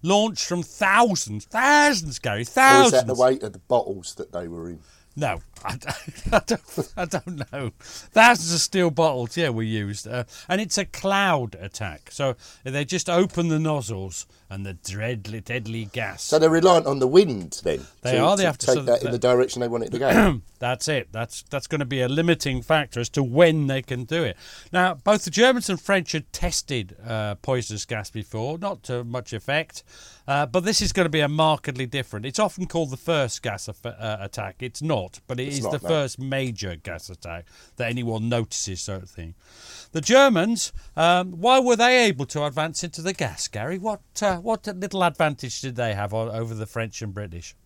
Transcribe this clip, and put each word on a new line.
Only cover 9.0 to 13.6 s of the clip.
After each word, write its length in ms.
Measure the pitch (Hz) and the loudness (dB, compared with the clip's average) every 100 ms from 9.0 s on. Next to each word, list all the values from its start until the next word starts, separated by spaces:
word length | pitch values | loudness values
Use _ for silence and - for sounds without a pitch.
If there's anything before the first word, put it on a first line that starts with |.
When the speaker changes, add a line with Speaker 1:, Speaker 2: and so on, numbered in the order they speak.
| 160 131 120 | 2 2 -4
Speaker 1:
yeah, 140 | - 160 | -2 -2
were 140 | 113 | 0
used. 440 | 113 110 101 101 107 | -2 -2 -4 -6 -8
Uh, 180 | 123 117 - - | -8 -8 -12 -4
and 140 | 185 | -2
it's 160 | 208 - | -2 -4
a 80 | |
cloud 720 | 185 - 196 196 196 156 120 92 | -4 -6 -2 0 2 0 -2 -8
attack. 520 | 95 - 104 76 - | -14 -8 -10 -10 -18
So 240 | - 139 123 - - | -4 -4 -4 -10 -16
they 200 | 131 135 | -8 -6
just 240 | 143 180 - | -4 -4 0
open 400 | 175 190 - 170 | 2 2 0 0
the 100 | |
nozzles 680 | 156 | 0